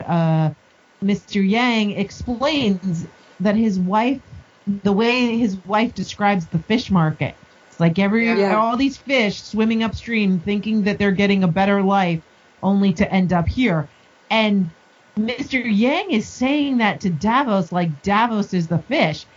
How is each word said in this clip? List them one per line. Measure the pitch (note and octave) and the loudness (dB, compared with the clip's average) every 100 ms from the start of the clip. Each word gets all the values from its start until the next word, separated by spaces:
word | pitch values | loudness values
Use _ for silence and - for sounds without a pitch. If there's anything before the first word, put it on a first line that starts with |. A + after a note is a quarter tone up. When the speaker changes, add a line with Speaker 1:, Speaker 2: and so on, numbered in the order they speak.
| - | -2
Speaker 1:
uh, | E3+ E3 D#3+ D#3 C#3+ _ _ _ _ | 0 2 2 0 -4 _ _ _ _
Mister | G3 G3+ - G#3 | -2 -2 -2 0
Yang | G3 A3 B3 A3+ G#3 | 2 2 2 0 0
explains | G3 G3 - - A#3+ C#4 D4+ A#3 F#3 F#3+ E3 - - - - | -2 -6 -8 -8 -4 -2 0 0 0 -2 -6 -8 -14 -20 -4
that | F#3+ G#3 | 0 2
his | A3+ F#3+ | 2 0
wife, | F3+ G#3 A#3+ C4+ - - - _ - G3+ | 0 0 0 -2 -8 -20 -20 _ -6 -2
the | G3+ | 0
way | G3 A#3 B3 A#3+ A3+ | 2 2 2 0 2
his | A#3 F#3+ F3+ | 0 -2 -2
wife | G#3+ A#3+ | 0 0
describes | - - - G3+ G3+ E3 | -2 -8 -2 0 0 -2
the | E3 | -4
fish | - A#3 B3 | 0 -2 2
market, | F#3 D#3 D#3 C#3 - - - - | 2 2 0 -6 -8 -20 -20 -16
it's | - | 0
like | E3+ E3 | 0 2
every, | G3+ A3 A#3 | 2 2 2
Speaker 2:
Yeah. | A3+ | 2
Speaker 3:
Yeah. | G3 G#3+ | 2 2
Speaker 1:
all | A3+ A#3+ | 0 0
these | C#4 - | -2 -2
fish | - C4+ G#3+ - | -2 0 0 -2
swimming | - G#3+ A3 A3+ | -6 -2 0 0
upstream | A3+ - - A3+ G3+ F#3 | -2 -4 -4 0 2 0
thinking | F3+ G#3 G3+ A3 | -2 -4 -2 0
that | G3+ G3+ | 0 0
they're | G3+ | 0
getting | F#3+ G3+ G3 | 2 2 2
a | F#3 | 2
better | E3+ G3 G3+ | 2 2 2
life | G3 G3 F3+ E3 - _ _ _ | 2 2 0 -2 -6 _ _ _
only | F#3+ G3+ G3 | 0 2 2
to | F#3+ G3+ | 2 0
end | F#3+ F3+ | 2 2
up | F3 E3 | 0 0
here. | - B3 E3 - _ _ _ - | 0 0 0 -4 _ _ _ -4
And | A3 G#3+ G3+ F3 - _ _ _ - | 0 2 2 0 -6 _ _ _ -4
Mister | A3 B3 C4+ C4 | -4 -4 -4 -4
Yang | A#3+ G3+ A#3+ D#4+ G4 | 0 2 2 0 0
is | A#3 - | -2 -4
saying | - B3+ D4 C#4+ B3 | -4 0 0 0 0
that | G#3+ - | 0 0
to | G3+ | -2
Davos | D#3 G#3 A#3+ C#4 G3 E3+ | -2 0 0 2 0 0
like | E3+ E3+ C#3+ | -2 -2 -4
Davos | F#3+ G3+ A#3+ A3 G3+ | -2 0 2 0 -2
is | F#3 E3 | -2 -2
the | E3+ | -4
fish. | - D4 F3+ D3+ - | -2 0 0 -2 -12